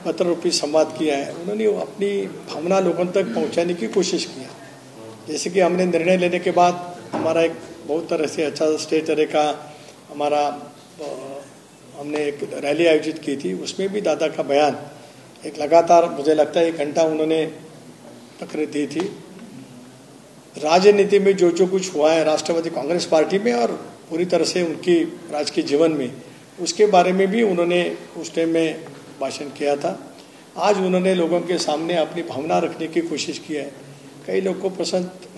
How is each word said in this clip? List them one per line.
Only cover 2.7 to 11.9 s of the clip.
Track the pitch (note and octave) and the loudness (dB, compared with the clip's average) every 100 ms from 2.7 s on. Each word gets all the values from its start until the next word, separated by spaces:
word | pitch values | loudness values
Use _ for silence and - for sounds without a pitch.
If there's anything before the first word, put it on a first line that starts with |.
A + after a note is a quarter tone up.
| F#3+ | 0
लोगों | F3+ E3 F3+ | 2 0 0
तक | G3 | 0
पहुंचाने | F#3+ F3+ D3+ E3 F3 | -2 -2 -2 -2 -2
की | F3 A3 | -2 -2
कोशिश | G3 F3 D#3+ - | 0 0 -2 -4
की | C3+ | -10
है। | B2 - - - - - - - - | -16 -16 -20 -20 -20 -20 -18 -16 -10
जैसे | D3+ - | -8 -2
कि | F#3 | 2
हमने | F3 F3+ F3+ | 2 2 2
निर्णय | E3+ E3 F#3 | 2 2 2
लेने | F3 F3 | 2 0
के | F3+ | 0
बाद | F3 F3 F3 - - - | 4 4 2 -8 -14 -10
हमारा | D#3 D#3+ E3 | -4 0 2
एक | E3 E3 - - - | 2 0 -14 -14 -6
बहुत | D#3 E3 | -4 -2
तरह | E3 C#3+ | -2 -2
से | E3+ | -2
अच्छा | D3 - D#3 D3+ | -4 0 0 0
स्टेज | - D#3+ D#3 | 0 0 0
तरह | D3+ D3+ | 0 2
का | D#3 D3+ C#3 - - - - - | 2 0 -2 -10 -18 -20 -20 -14
हमारा, | D3 D3 D3 C#3+ - - - - E3 | -4 0 0 0 -4 -12 -20 -20 -14
अ, | C#3+ B2+ C3+ C#3 C#3 - - - - | -12 -10 -12 -14 -16 -20 -20 -20 -20